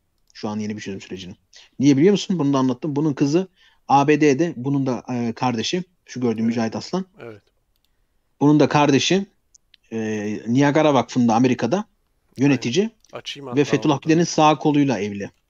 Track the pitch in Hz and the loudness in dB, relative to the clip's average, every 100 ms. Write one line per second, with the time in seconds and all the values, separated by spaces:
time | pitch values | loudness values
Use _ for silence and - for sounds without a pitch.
0 | _ _ _ - 110 107 107 104 98 98 | _ _ _ -12 -8 -6 -6 -8 -10 -12
1 | - 92 90 - _ - - - 135 135 | -12 -16 -16 -20 _ -20 -14 0 2 6
2 | 175 196 - 180 143 139 131 123 165 143 | 4 2 0 -2 0 0 0 -2 -4 -2
3 | 156 135 143 165 185 _ _ _ - 139 | -2 0 0 0 -4 _ _ _ 0 2
4 | 139 147 151 135 170 120 127 139 131 117 | 4 4 4 2 0 -4 -4 -2 -2 -4
5 | - 123 117 - 127 117 110 180 180 _ | -6 -6 -4 -4 -2 -2 -4 -4 -6 _
6 | - 123 123 110 113 117 113 107 - 180 | -16 -6 -4 -2 -2 -2 -4 -6 -6 -6
7 | 190 - 120 104 _ _ _ _ _ _ | -8 -14 -20 -20 _ _ _ _ _ _
8 | _ _ _ - 143 151 135 147 147 135 | _ _ _ -2 4 4 4 4 4 2
9 | - 185 196 _ _ _ _ _ - 113 | 2 -2 -2 _ _ _ _ _ -12 -8
10 | 110 107 104 104 110 123 143 147 151 135 | -6 -6 -6 -8 -2 2 2 2 2 2
11 | 113 127 120 113 131 123 120 180 214 _ | 0 0 2 4 2 0 -2 -4 -6 _
12 | _ _ _ - 139 131 123 143 226 - | _ _ _ -2 0 0 -2 -2 -2 -6
13 | _ 120 - 147 135 127 147 143 151 135 | _ -16 -14 -14 -6 -2 0 0 0 -2
14 | 160 160 170 - 151 151 156 147 139 110 | 2 2 2 2 4 4 0 2 2 0
15 | 104 101 95 _ _ | -4 -8 -10 _ _